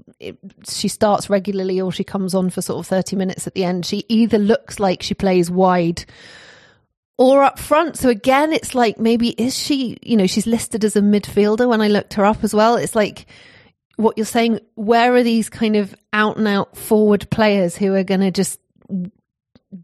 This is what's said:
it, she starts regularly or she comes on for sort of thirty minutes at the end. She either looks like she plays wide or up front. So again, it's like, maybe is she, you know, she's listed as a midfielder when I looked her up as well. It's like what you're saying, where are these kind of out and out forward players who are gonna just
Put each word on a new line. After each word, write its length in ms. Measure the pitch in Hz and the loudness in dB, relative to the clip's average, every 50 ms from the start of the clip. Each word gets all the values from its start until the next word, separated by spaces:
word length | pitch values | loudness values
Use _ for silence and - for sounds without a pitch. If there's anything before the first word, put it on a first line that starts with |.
| - - - _ | -20 -20 -20 _
it, 160 | - 87 - - _ 196 _ _ - - | -16 -16 -16 -16 _ -20 _ _ -16 -12
she 200 | - - - 190 | -10 -6 -6 -6
starts 420 | - - 214 208 202 - - - | -2 0 0 0 0 0 -2 -2
regularly 500 | 202 196 180 208 196 190 185 185 185 185 | -2 -2 -2 -2 -6 -4 -4 -4 -2 -2
or 100 | 185 185 | -2 -4
she 140 | 170 - 185 | -4 -6 -8
comes 300 | - - 196 190 185 180 | -6 -6 -6 -4 -2 -2
on 160 | 190 185 180 | -2 -2 -2
for 100 | - 190 | -4 -6
sort 200 | 175 - 117 135 | -8 -6 -8 -8
of 60 | - | -6
thirty 300 | - 190 190 180 - 185 | -4 -2 -2 -2 -2 -4
minutes 300 | 196 185 185 - - - | -4 -4 -4 -6 -8 -10
at 80 | 156 - | -10 -6
the 100 | 185 185 | -4 -4
end. 220 | 175 185 180 170 | -2 -2 -4 -6
She 180 | - 208 208 - - | -6 -6 -8 -4 -2
either 260 | 233 220 233 208 233 | 2 2 2 4 2
looks 420 | 214 208 202 226 - - - - - | 2 4 2 2 0 0 -8 -8 -2
like 220 | 202 185 165 - - | 0 0 0 -2 -4
she 120 | - 202 | -8 -6
plays 360 | - 202 196 185 180 175 170 | -2 0 2 2 2 2 2
wide 540 | 180 185 190 185 180 180 170 170 175 - - _ - - - - - - - - - - _ _ _ _ _ _ _ _ _ _ _ | 2 2 2 4 4 2 0 -2 -2 -6 -10 _ -20 -20 -20 -20 -20 -20 -20 -20 -20 -20 _ _ _ _ _ _ _ _ _ _ _
or 260 | - 247 254 269 277 277 | 2 4 4 6 6 4
up 160 | 262 - - | 2 0 -2
front. 380 | - - 294 311 339 302 - | -4 0 0 2 2 0 -4
So 120 | - - 254 | -2 0 0
again, 440 | 240 196 - 262 262 277 302 311 320 | 0 2 2 2 2 2 2 2 0
it's 220 | - - - - | -2 -4 -4 -2
like, 240 | 254 240 220 196 - | 0 0 0 0 0
maybe 300 | 226 226 233 226 233 233 | 0 0 2 2 0 -2
is 280 | - - 226 262 - | -2 -2 -4 -4 -4
she, 400 | - - - 294 262 262 220 - - - | -6 -4 -2 -2 -2 -2 -4 -6 -10 -6
you 140 | - 240 | 0 2
know, 100 | 220 185 | 2 2
she's 220 | 190 - 220 - 226 | 2 0 -2 -2 -2
listed 360 | 226 226 - - - 214 214 | -2 -4 -4 -6 -6 -2 -2
as 120 | 214 - | 0 2
a 40 | 208 | 2
midfielder 680 | 202 208 208 202 - - - 202 202 208 214 220 247 247 | 2 4 2 2 0 -2 0 0 2 2 2 2 2 2
when 120 | 233 214 | 2 2
I 60 | 214 208 | 2 2
looked 260 | 208 202 - _ - | 2 0 -2 _ -2
her 100 | 208 196 | 0 2
up 180 | 208 220 - - | 2 2 0 -2
as 100 | 202 - | -2 2
well. 220 | 208 214 226 240 | 2 4 4 4
It's 200 | 214 - 190 - | 2 0 -2 0
like 300 | 226 208 170 - - - _ - - - - - - _ _ _ _ _ _ _ | 0 0 0 -2 -10 -20 _ -20 -20 -20 -20 -20 -20 _ _ _ _ _ _ _
what 220 | - 214 226 - 214 | -2 -2 0 0 0
you're 80 | 220 | -6
saying, 320 | - - 240 233 233 220 - _ _ _ | -2 0 0 2 2 0 -2 _ _ _
where 400 | - 208 208 233 233 233 247 247 | -10 -2 0 2 4 4 4 4
are 80 | 247 247 | 4 2
these 260 | 240 226 226 208 - | 2 2 0 -2 -2
kind 280 | - - 233 214 214 | -4 -4 -2 0 0
of 180 | 208 202 190 - _ _ _ - | 0 -2 -2 -8 _ _ _ -2
out 240 | 214 214 214 - - | 0 0 0 0 0
and 100 | 214 208 | -2 0
out 280 | 202 196 - _ _ | 0 0 -2 _ _
forward 540 | - - - 220 214 214 208 202 202 - - | -18 -4 0 2 4 4 4 4 2 0 -4
players 460 | - - 220 214 202 202 185 175 - | -2 2 2 2 4 2 0 0 -2
who 180 | - 208 190 196 | -2 -2 0 0
are 80 | 196 185 | 0 0
gonna 280 | 185 196 185 196 190 175 | 0 0 0 0 0 0
just 260 | - 185 - - - _ _ _ _ _ - - 185 175 180 _ _ _ _ _ _ _ _ _ _ _ _ - 180 | 0 -2 -4 -4 -12 _ _ _ _ _ -10 -8 -8 -8 -8 _ _ _ _ _ _ _ _ _ _ _ _ -20 -20